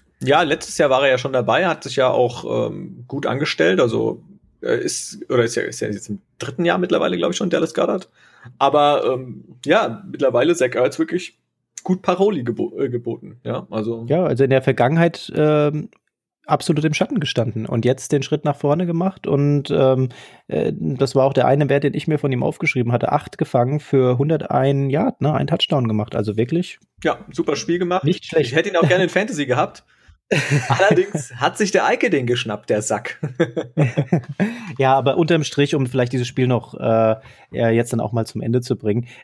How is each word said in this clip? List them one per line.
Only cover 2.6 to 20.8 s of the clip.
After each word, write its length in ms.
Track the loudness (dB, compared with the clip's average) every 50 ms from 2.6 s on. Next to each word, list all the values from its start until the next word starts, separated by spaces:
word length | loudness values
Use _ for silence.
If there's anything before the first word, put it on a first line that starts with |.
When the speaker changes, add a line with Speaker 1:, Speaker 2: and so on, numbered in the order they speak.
| -2 -4
Speaker 1:
ähm, 360 | -6 -8 -12 -14 -16 -18 -16
gut 200 | -10 -10 -6 -4
angestellt, 540 | -4 -4 -2 -4 -4 -2 0 2 2 4 2
also, 420 | 2 2 2 0 -2 -2 -4 -6 -12 -20 -20 -20 _ _ _ -10
äh, 220 | -4 -2 -2 -2
ist, 480 | -2 -4 -6 -6 -10 -12 -14 -14 -8 -2
oder 140 | 0 2 2
ist 120 | 2 0
ja, 60 | -4
ist 180 | -4 -6 -6 -6
ja 80 | -6 -6
jetzt 200 | -6 -8 -8 -10
im 120 | -12 -12 _ _ _ -14
dritten 260 | -12 -10 -4 -2 0
Jahr 140 | 0 0 0
mittlerweile, 380 | 0 0 0 0 0 0 0
glaub 160 | 0 -2 -2
ich, 40 | -2
schon, 140 | -2 -2 -2
Dallas 240 | 0 0 -2 -2 -2
Goedert. 340 | -2 -2 0 -2 -4 -6 _ _ _ _ _ _ _ -20 -14 -4 0
Aber, 460 | 0 2 4 4 4 4 4 2 2
ähm, 400 | 0 -2 -2 -6 -10 -16 -16 -18 -20 -20 -8 0
ja, 380 | 2 2 2 2 0 -4 -8 -12 -12
mittlerweile 460 | -4 0 0 2 2 4 2 2 2
Zach 180 | 2 0 0 2
Ertz 240 | 2 0 0 0 -2
wirklich 400 | -4 -2 -2 -6 -6 -6 _ _ _ _ _ _ _ _ -20 -10 -4
gut 180 | -2 -2 -2
Paroli 400 | 0 -2 0 2 2 2 2 0 -2
gebo-, 320 | -4 -4 -4 -4 -4 -4 -4
äh, 100 | -4 -2
geboten, 520 | -4 -4 -6 -6 -8 -8 -10 -18 -20 -12 -8
ja, 220 | -6 -6 -6 -6 -6
also. 340 | -6 -4 -4 -4 -6 -6 -2 0
Speaker 2:
Ja, 160 | 0 2 2
also 200 | 2 2 2 2
in 60 | 4
der 120 | 4 2
Vergangenheit, 720 | 2 2 2 2 2 2 4 4 2 2 0 -4 -12 -6 -2
ähm, 560 | 0 2 2 4 2 2 0 -2 -4 -8 -10 _ _ _ _ _ _ _ _ _ _ _
absolut 380 | -2 -2 0 2 0 0 2 2
im 100 | 0 0
Schatten 240 | 0 -2 -2 -2 -2
gestanden 480 | -2 -2 -2 -2 -2 -2 -2 -6 -6
und 180 | -2 -2 0 2
jetzt 280 | 2 0 0 -2 -2
den 100 | -2 -2
Schritt 220 | 0 -2 -4 -2 -2
nach 120 | -2 -4
vorne 300 | 0 0 0 2 2 0
gemacht 400 | -2 -2 0 -2 -2 -4 -4 -4
und, 440 | 0 0 2 4 4 2 2 0 0
ähm, 380 | 0 2 4 4 4 2 0 -2 -4 -10 -20 -20 -20 -20 _
äh, 260 | -6 -2 -2 0 0 -2
das 400 | -2